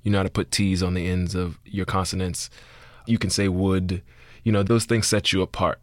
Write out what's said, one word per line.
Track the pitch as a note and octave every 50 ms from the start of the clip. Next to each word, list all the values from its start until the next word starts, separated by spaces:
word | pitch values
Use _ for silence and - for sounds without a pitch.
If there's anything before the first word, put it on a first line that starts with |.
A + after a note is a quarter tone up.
| -
You | G#2
know | G#2 G2
how | F#2+
to | F#2+
put | - - G2 -
Ts | - - G#2 G2 F#2 F2+
on | F#2+ F2+ F#2
the | F#2 F2 F#2
ends | F2+ F2+ F2+ E2+ F#2
of | F2+ F2+ F2 D#2+ - -
your | - - G2 F#2
consonants. | - - F#2+ F#2+ F2+ - F#2 F#2 F#2 E2+ - - - - - - - - - - - - - -
You | - A2+ A2
can | - F#2+
say | - - G2+ G2
would. | F#2 F2+ F#2+ F#2+ F#2+ F#2+ F#2 F2+ F#2 F2 - - - - - - - - -
You | A2+
know, | G#2+ G2+ G2+
those | F#2+ A#2 A#2 A2
things | - A#2 A#2 G#2+ -
set | - G#2 - -
you | - F#2+
apart. | F2+ F2+ - - F#2+ E2+ - -